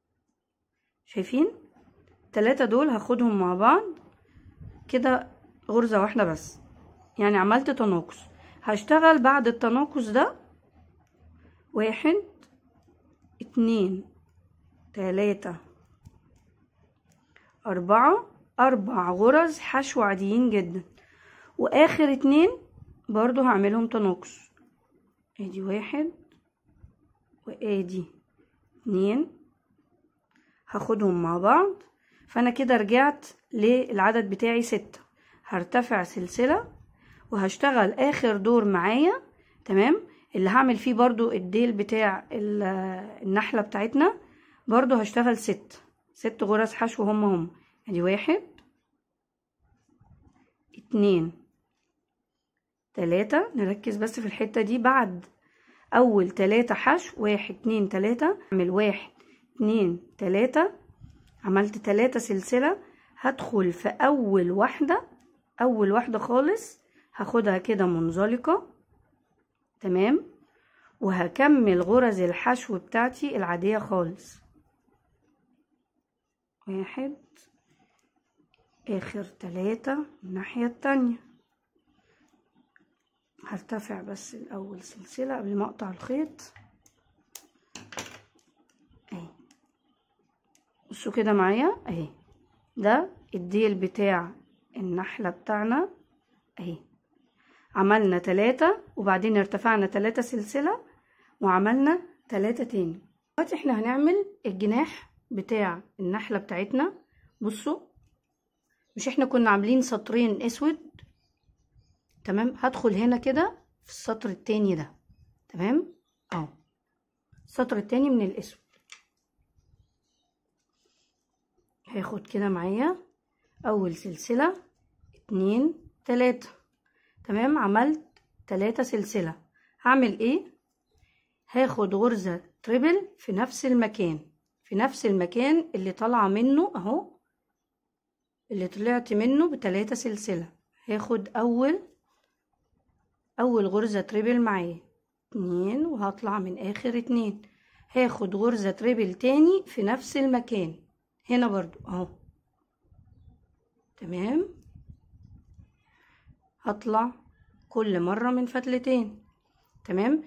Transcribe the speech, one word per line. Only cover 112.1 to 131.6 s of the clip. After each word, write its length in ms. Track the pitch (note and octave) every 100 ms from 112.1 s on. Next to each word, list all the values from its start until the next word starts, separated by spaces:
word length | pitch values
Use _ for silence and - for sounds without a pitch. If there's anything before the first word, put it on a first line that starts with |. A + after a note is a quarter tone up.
| _
تمام، 300 | - G3 A#3 B3+
هدخل 360 | B3+ B3+ A3+
هنا 220 | F#3+ A#3+ A#3+
كده 420 | C4 C4+ G4 - _ _
في 60 | -
السطر 380 | - - A3 A3+
التاني 460 | F3+ - G#3+ G3+
ده، 200 | E3 C#3+ _ _ _ _ _ _
تمام؟ 460 | E3+ G3 D4+ - - _ _ -
اهو 160 | E3+ D3+ - _ _ _ _ _ _ _ _
السطر 320 | _ - B3 G#3
التاني 340 | G#3 B3+ C#4
من 120 | A#3+
الاسود. 380 | F#3+ G3+ - - _ _ _ - _ _ _ _ _ _ _ _ _ _ _ _ _ _ _ _ _ _ _ _ _ _ _ _ _ _ _ _ -
هاخد 400 | G3+ F#3 G#3 -
كده 220 | G3+ G3+
معايا 480 | F3+ F3+ G#3 D4+ F4+ - _ _ _ _ - A#3+
اول 300 | G#3 F#3 E3
سلسلة، 640 | G3 D#3 - A#3+ D#4+ F#4+ - _ _ _ _
اتنين، 760 | _ - F#3+ F#3+ A3+ D4+ D#4+ - _
تلاتة، 440 | - B3 B3+ B3 - - _ _ _ _ _ _
تمام، 340 | - G3+ C4 D4+
عملت 640 | G3+ G#3+ C#4 D#4 - _ _ _ -
تلاتة 360 | F#3+ G#3 A#3
سلسلة. 600 | B3 G#3+ F#3+ G#3 E3 E3 _ _ _ _
هعمل 360 | B3 C4+ A#3+ G3+
ايه؟ 260 | A3+ E4+ - _ _ _ _ _ _ _ _ _ _
هاخد 440 | B3